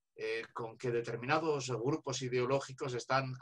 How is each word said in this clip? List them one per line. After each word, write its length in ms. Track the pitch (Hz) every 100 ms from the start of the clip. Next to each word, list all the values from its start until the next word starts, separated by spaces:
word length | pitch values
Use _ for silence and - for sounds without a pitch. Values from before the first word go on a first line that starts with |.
| _
eh, 280 | - 110 113 113
con 240 | - 113 110
que 140 | 123
determinados 800 | 117 117 123 123 160 160 143 123
grupos 520 | 113 127 156 139 127
ideológicos 720 | 127 123 123 139 135 131 143
están 400 | 120 - 135 131 127